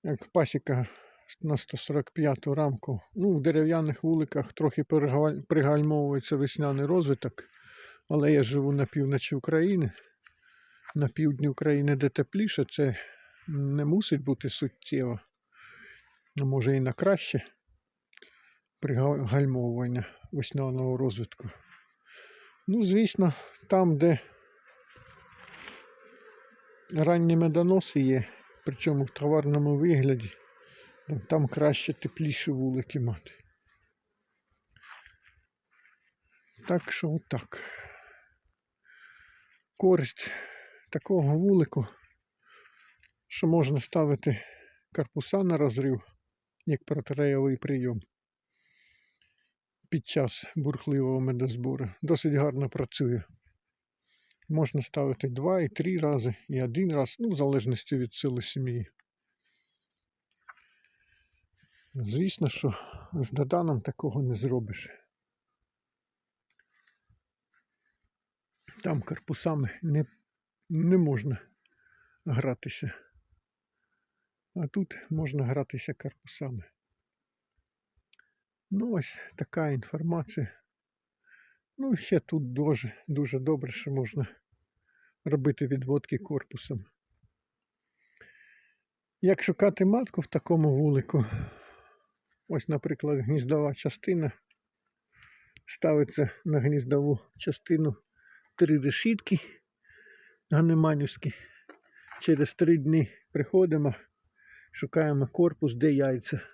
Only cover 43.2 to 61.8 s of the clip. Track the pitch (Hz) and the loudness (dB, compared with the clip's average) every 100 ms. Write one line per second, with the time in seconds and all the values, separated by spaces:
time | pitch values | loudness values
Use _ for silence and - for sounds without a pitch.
43.2 | _ - 165 165 135 143 - 170 151 143 | _ -2 2 4 2 0 -2 0 2 2
44.2 | - 104 - - - _ _ - 147 151 | 0 -2 -6 -20 -20 _ _ -6 -4 -6
45.2 | - 196 190 160 143 117 135 123 - _ | -4 0 0 2 2 2 0 -2 -6 _
46.2 | _ _ _ _ - 143 - 147 - 143 | _ _ _ _ -4 -4 -2 -6 -4 -2
47.2 | 143 139 135 131 - 135 123 113 - _ | 0 2 0 -2 -2 -2 -2 -4 -10 _
48.2 | _ _ _ _ _ _ _ _ _ _ | _ _ _ _ _ _ _ _ _ _
49.2 | _ _ _ _ _ _ _ 165 - 160 | _ _ _ _ _ _ _ -6 -2 -2
50.2 | 127 - - 165 143 139 - 139 131 131 | -2 -4 -10 -6 -4 -4 -4 -2 0 0
51.2 | 131 123 131 117 127 131 117 - 156 160 | -2 -2 -2 -2 -4 -4 -6 -6 -2 0
52.2 | 156 143 147 131 135 - 127 - 131 120 | 2 2 0 -2 -4 -4 -6 -2 -2 -2
53.2 | - _ _ _ _ _ _ _ _ _ | -6 _ _ _ _ _ _ _ _ _
54.2 | _ _ - 156 147 147 123 151 139 127 | _ _ -4 -2 0 -2 -4 -4 -2 -2
55.2 | 139 123 151 185 156 196 165 180 151 143 | -6 -4 -2 0 -2 -2 -4 0 0 0
56.2 | 117 110 - 131 123 131 190 151 127 - | -2 -6 -6 -4 -2 -2 0 0 -2 -4
57.2 | 233 156 139 139 110 117 - 135 123 - | -4 0 0 0 0 -4 -4 -4 -4 -4
58.2 | 139 123 - 139 127 120 101 _ _ _ | -4 -4 -6 -6 -4 -4 -8 _ _ _
59.2 | _ _ _ _ _ _ _ _ _ _ | _ _ _ _ _ _ _ _ _ _
60.2 | _ _ - - _ _ _ _ _ _ | _ _ -20 -20 _ _ _ _ _ _
61.2 | _ _ _ _ _ _ | _ _ _ _ _ _